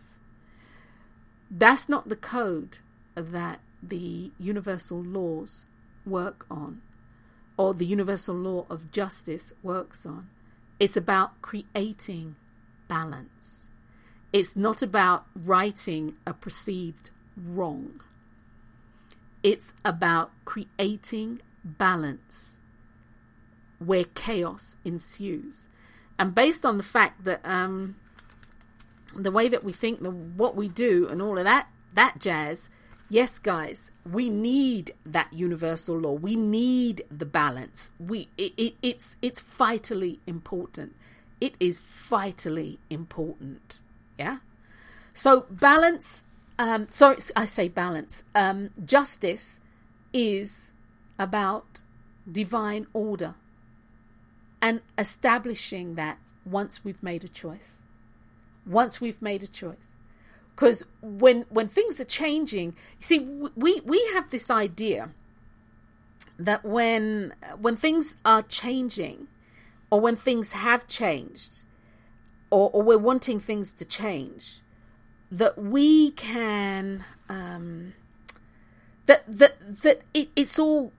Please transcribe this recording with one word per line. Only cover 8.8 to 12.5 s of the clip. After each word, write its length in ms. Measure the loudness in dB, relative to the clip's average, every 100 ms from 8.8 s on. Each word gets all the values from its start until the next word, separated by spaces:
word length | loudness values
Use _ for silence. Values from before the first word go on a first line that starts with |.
| -8
justice 640 | -6 -6 -8 -10 -10 -12 -12
works 420 | -6 -6 -8 -14
on. 240 | -14 -14 -16 _ -20 -20 -20 2
It's 180 | 2 2
about 440 | 2 2 2 -2
creating 960 | -12 -12 -6 -6 -6 -8 -12 -10 -12 -16 _